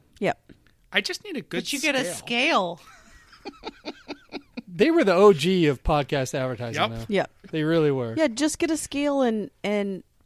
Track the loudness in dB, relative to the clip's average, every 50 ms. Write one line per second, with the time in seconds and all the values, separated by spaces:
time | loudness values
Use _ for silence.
0 | _ _ _ -4 -4 -4 -4 -4 _ -20 -20 _ _ _ _ _ _ _ -2 -2
1 | -2 -2 -6 -10 -12 -10 -10 -10 -10 -8 -8 -8 -6 -6 -4 -2 -2 0 0 0
2 | -2 -4 -6 -8 -8 -4 -2 0 0 2 2 0 0 -2 -6 -10 -16 -20 -20 -20
3 | -20 -20 -20 -20 -20 _ -20 -18 -18 -18 -16 -14 -16 -16 -16 -14 -14 -16 -16 -14
4 | -16 -16 -16 -16 _ _ -18 -18 -18 _ _ -18 -16 -6 0 2 4 4 4 4
5 | 4 4 6 8 8 8 8 6 4 2 2 4 4 2 2 0 0 0 0 0
6 | 0 0 -2 -2 -2 -2 -4 -4 -4 -4 -6 -6 -8 -6 -4 -2 -2 -2 -4 -6
7 | -6 -2 0 0 -2 -2 _ _ -12 -8 -4 -2 0 2 2 2 2 2 2 0
8 | -2 -4 0 0 0 0 0 0 -2 -2 0 -2 -2 -2 -2 -4 -6 -6 -4 -2
9 | -2 0 0 0 0 0 0 -2 -4 -8 -10 _ -4 -2 -2 -2 -2 -4 -6 -10
10 | -12 _ _ _ _